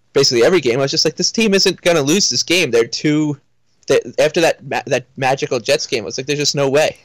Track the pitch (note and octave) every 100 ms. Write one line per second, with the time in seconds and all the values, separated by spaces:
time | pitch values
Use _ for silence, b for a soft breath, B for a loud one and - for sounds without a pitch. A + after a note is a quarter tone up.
0 | _ - C#3 A#2+ C3 F3+ B2+ B2 C#3 D#3+
1 | D#3+ - F3+ - G#3+ F#3+ F#3+ F3 F3 E3
2 | C#3 G3 - A#2+ - F3 D3 A#2 A#2 -
3 | D3+ D3+ D3+ C#3+ _ _ _ _ - C3
4 | - - D3+ F3+ D#3+ - C3+ A#2+ - B2+
5 | - - C3 C3+ D3 B2+ A#2+ D3 - B2
6 | G2+ - C3+ C#3+ C#3+ C#3+ C#3 C#3 D3+ -